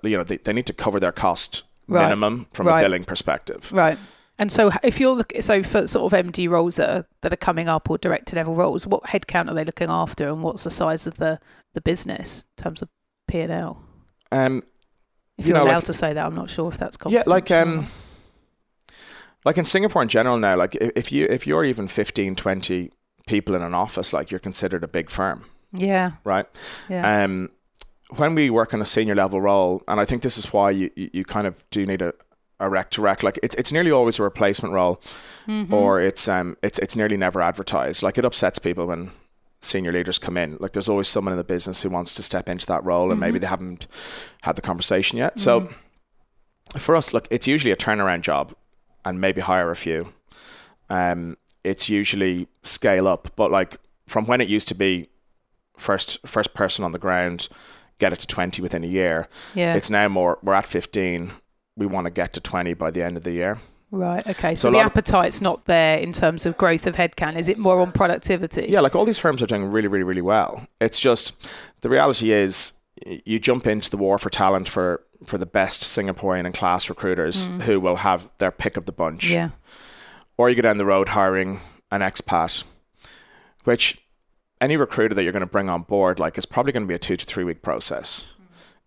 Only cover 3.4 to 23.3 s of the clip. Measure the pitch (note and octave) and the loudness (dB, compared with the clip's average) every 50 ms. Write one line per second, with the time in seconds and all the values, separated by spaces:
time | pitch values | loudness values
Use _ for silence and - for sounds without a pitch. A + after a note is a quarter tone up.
3.4 | - - - - - - F#3+ F#3+ E3 D#3 E3 G3+ G3 - - _ _ _ _ - | -4 -10 -12 -12 -12 -2 2 2 4 4 2 -2 -8 -18 -20 _ _ _ _ -4
4.4 | G#3 G3 - A#3 G#3+ G3+ E3+ - - A#3+ - - C4 C4 C4 A#3+ A3+ - - - | -2 0 2 4 4 4 4 2 0 0 2 2 2 2 2 2 -2 -4 -4 -2
5.4 | - - G#3 G3 F#3+ - - G#3 - - - - - F3+ G3+ F#3 F3+ F3 E3 F#3 | 2 2 2 2 2 2 0 0 0 0 0 0 2 2 2 2 2 0 -2 -2
6.4 | F3 E3+ F3 E3+ E3+ F3 - - - - - F#3 E3 - _ _ - E3 F3 - | 0 2 2 2 2 2 0 0 0 0 0 -2 -4 -8 _ _ -4 -4 -4 0
7.4 | - F#3 E3+ E3 E3+ E3 D#3+ D#3 - - D#3+ - - F3+ E3 - - - F3+ E3 | 0 0 0 0 0 0 -2 -2 -2 -2 -4 -2 0 -2 -2 -2 -4 -6 -4 -4
8.4 | D#3+ E3 E3 E3+ F3+ F#3+ - F3+ - G3 G3+ - - - - F#3+ - - - F3 | -4 -2 0 0 0 0 0 -2 -2 -2 -2 -2 -2 -2 -4 -4 -2 -2 -2 -2
9.4 | E3 - E3 D#3 D#3 D#3+ - - E3+ D#3+ E3 E3+ E3 D#3+ - - D3 C#3+ D#3 D#3+ | 0 0 -4 -4 -4 -6 -4 -6 -4 -2 0 -2 -2 -4 -4 -4 -4 -4 -4 -4
10.4 | D#3+ E3 D#3+ - - E3 - - E3+ D#3+ D#3+ D#3+ - E3+ - - D#3+ D#3+ D#3+ - | -4 -4 -6 -6 -6 -4 -2 0 0 0 0 -2 -6 -10 -6 -4 -2 -2 -2 -4
11.4 | - _ _ _ _ _ _ E3 - D#3 F3 - - - - - F#3 - - - | -8 _ _ _ _ _ _ -4 -2 -2 -2 -2 -4 -6 -8 -6 -6 -6 -6 -6
12.4 | - _ _ - - E3+ D#3+ - E3+ - _ _ _ _ _ _ _ - - E3 | -8 _ _ -10 -8 -8 -8 -8 -12 -14 _ _ _ _ _ _ _ -4 -4 -4
13.4 | D#3+ E3 E3 F3 E3+ D3+ - - - - _ _ _ _ _ _ _ _ B2 C3+ | -4 -4 -4 -6 -6 -8 -10 -14 -20 -20 _ _ _ _ _ _ _ _ 0 2
14.4 | C3 C3 C3 A#2+ - _ _ _ _ _ _ _ _ _ _ _ _ _ _ - | 2 2 0 -2 -6 _ _ _ _ _ _ _ _ _ _ _ _ _ _ -2
15.4 | C#3+ E3 F3 D3+ C#3 C3+ E3 E3+ E3 - D#3+ - E3+ D#3 D3+ D3+ D#3 D#3 D#3+ F3 | 2 4 6 6 6 6 6 4 2 0 -2 -2 -2 0 0 -2 -2 -2 -4 -6
16.4 | F#3 F#3 - - E3 E3+ - - F3+ - - - - G3 A3 A#3 - F3 F3+ F#3 | -8 -8 -6 -4 -4 -4 -4 -6 -8 -8 -8 -8 -2 0 2 2 4 4 4 4
17.4 | F#3 - F3 E3 E3 F3 D#3+ D#3+ C#3+ - - - - - - - _ _ _ _ | 4 4 4 4 4 4 0 -2 -6 -8 -12 -18 -20 -20 -20 -20 _ _ _ _
18.4 | _ _ _ _ _ _ _ _ _ - - - - - - - - - _ _ | _ _ _ _ _ _ _ _ _ -20 -20 -20 -20 -20 -20 -20 -20 -20 _ _
19.4 | _ C#3+ E3 F3+ E3 - - F#3+ G3+ G#3 - E3+ B2 A2 - A2+ A#2 B2+ A#2+ A#2 | _ 0 2 2 2 4 4 4 2 2 2 2 0 4 4 4 4 4 2 2
20.4 | G#2+ G2 F#2 F2+ F2+ F#2 - - - A#2+ - A#2+ A#2 - C3+ C#3+ D#3 - A#2+ B2+ | 4 4 4 4 2 0 0 -2 -2 -2 -2 -4 -4 -2 0 0 2 2 0 0
21.4 | - C#3+ D3+ E3 D#3 C3+ A#2 A2+ G2+ F#2+ - G#2+ G#2 - - A2+ G2 F#2+ F#2+ - | 0 0 0 2 2 0 0 -2 -6 -4 -2 -2 -2 -2 -2 -2 -2 -2 -4 -2
22.4 | - G2 F#2+ F#2+ - - F#2 F2+ F2 - - _ _ _ _ _ _ - | -2 -2 -2 -2 -2 -2 -2 -4 -4 -8 -12 _ _ _ _ _ _ -2